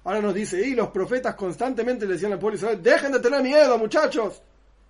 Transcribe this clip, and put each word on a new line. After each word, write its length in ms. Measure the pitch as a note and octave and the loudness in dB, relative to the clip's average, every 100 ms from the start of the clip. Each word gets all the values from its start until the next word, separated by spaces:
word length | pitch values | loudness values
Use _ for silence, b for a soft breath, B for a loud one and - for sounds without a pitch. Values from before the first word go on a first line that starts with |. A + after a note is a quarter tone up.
ahora 180 | F3+ G#3+ | -6 -2
nos 120 | G#3 | -2
dice: 340 | F#3+ G#3+ F#4 C4+ | -2 -2 -2 0
"Y 80 | A#3+ | -2
los 140 | F#3+ | -2
profetas 460 | G3 F#3 B3+ B3 A3 | -2 -2 -2 -4 -6
constantemente 720 | F#3 D#3 B3 A#3 A#3 B3 G3+ | -6 -4 -4 -2 -2 -2 -2
le 80 | |
decían 200 | F3 G3+ | -2 -4
al 60 | F#3+ | -4
pueblo 180 | G#3 G3+ | -4 -2
de 80 | G#3+ | -4
Israel: 180 | G#3 | 0
'Dejen 280 | G#3+ D#4+ C#4 | 2 2 2
de 60 | B3+ | 0
tener 220 | A#3+ C#4 | 2 2
miedo, 360 | B3+ D4 C#4+ A3+ | 4 6 6 4
muchachos'". 640 | A3 D#4 D4 D4 G3+ - _ _ _ _ | 2 0 0 0 -4 -8 _ _ _ _